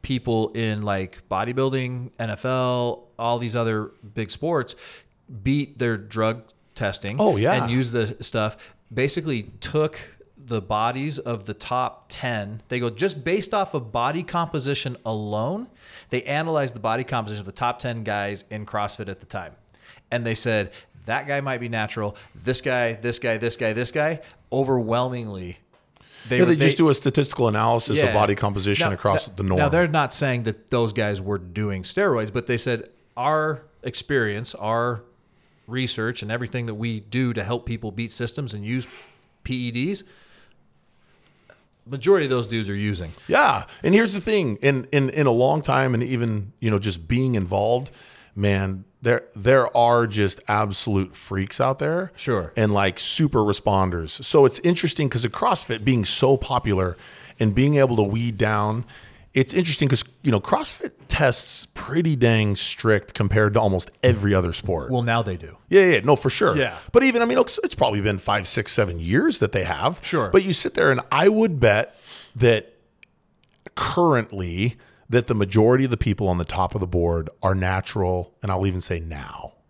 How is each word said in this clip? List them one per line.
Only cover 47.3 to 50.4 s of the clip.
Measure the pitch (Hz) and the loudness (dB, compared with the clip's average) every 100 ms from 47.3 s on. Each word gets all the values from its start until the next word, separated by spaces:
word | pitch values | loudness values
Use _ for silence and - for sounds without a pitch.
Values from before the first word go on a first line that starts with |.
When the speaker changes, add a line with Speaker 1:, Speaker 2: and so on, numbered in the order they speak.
| 117 | 0
Speaker 2:
involved, | 90 98 107 123 135 - - - - - | 0 0 0 0 -2 -16 -20 -20 -16 -2
man, | 101 98 95 95 95 _ | 2 2 0 -4 -10 _
there, | 123 117 - 107 | 2 2 0 -4
there | 101 135 117 120 | 4 6 6 4
are | 120 120 117 | 6 6 2
just | 104 98 - | 2 0 0